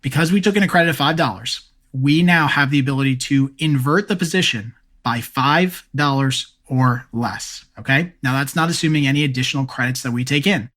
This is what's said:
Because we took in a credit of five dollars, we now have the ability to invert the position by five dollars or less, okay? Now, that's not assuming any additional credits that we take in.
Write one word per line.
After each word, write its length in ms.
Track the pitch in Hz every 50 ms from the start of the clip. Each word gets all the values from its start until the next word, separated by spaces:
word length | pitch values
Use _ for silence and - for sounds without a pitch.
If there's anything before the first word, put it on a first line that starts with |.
Because 300 | _ 131 127 147 165 160
we 80 | 180 202
took 160 | 185 214 196
in 60 | 208
a 60 | 196 175
credit 220 | - 180 170 170
of 60 | 156
five 200 | - 147 143 160
dollars, 520 | 165 165 127 101 95 110 - - - - _ _ _ _ _
we 300 | - 135 131 139 147 160
now 240 | 170 180 175 170 156
have 240 | 143 - 143 143 135
the 80 | 143 143
ability 380 | 131 135 139 131 139 135 131
to 380 | 127 - - 143 139 135 135 139 _
invert 500 | 156 156 147 135 127 139 151 185 202 -
the 80 | 208
position 580 | 180 180 165 - 185 180 - - 113 104 117 - _ _ _ _ _
by 180 | _ 120 117 120
five 680 | 117 - - - 131 139 147 165 180 185 180 - - _ _
dollars 600 | 135 147 147 139 135 135 135 131 - - - _ _ _
or 400 | _ 135 127 131 127 120 120 - _
less, 520 | - 113 120 107 - - - - - - - _ _ -
okay? 340 | 107 - 135 139 170 175 - _
Now, 100 | - 131
that's 220 | 127 135 143 135 -
not 160 | 175 160 170
assuming 360 | 165 135 - 160 156 151 143
any 180 | 135 139 147 151
additional 420 | 143 131 123 127 - - 143 135
credits 360 | 131 - - 123 123 127 -
that 100 | - 127
we 120 | 120 120 127
take 220 | 131 143 147 143
in. 240 | 190 202 151 107 123 _